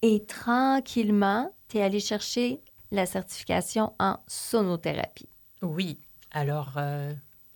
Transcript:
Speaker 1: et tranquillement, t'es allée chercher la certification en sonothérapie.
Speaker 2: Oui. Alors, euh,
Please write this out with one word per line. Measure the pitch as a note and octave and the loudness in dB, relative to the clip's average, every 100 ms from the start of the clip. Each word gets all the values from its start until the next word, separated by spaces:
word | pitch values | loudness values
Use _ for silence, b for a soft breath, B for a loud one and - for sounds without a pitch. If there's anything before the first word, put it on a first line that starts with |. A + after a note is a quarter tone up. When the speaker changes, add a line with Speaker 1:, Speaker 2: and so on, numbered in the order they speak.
Speaker 1:
et | A3+ G#3+ | 4 4
tranquillement, | G#3+ - - B3 C4+ C4+ C4+ A#3+ G#3+ G#3 G3 G#3 D#4 - _ | 0 -8 0 2 4 2 0 0 4 4 4 2 -2 -8 _
t'es | A3 | 0
allée | G3 G#3 | 2 0
chercher | G3+ G#3 - - A#3+ C4 - _ - | -2 -4 -2 -2 -2 -4 -12 _ -4
la | G3 F3+ | -2 0
certification | F#3+ F#3 - - F3+ - A3+ G#3+ - | -2 -6 -12 -2 -2 0 -2 -2 0
en | F#3+ - - | 0 0 -8
sonothérapie. | - - A#3 F#3+ E3+ E3 - - - - _ _ _ | -10 0 2 2 0 -2 -4 -6 -8 -20 _ _ _
Speaker 2:
Oui. | F3+ D#3 F#3 D3 - - - | -6 -2 -4 -6 -16 -20 -8
Alors, | D3+ C#3+ D3 C#3 C#3 | -4 -2 -2 -4 -6
euh, | C#3+ C#3+ C#3+ D3 - _ _ | -4 -4 -6 -10 -16 _ _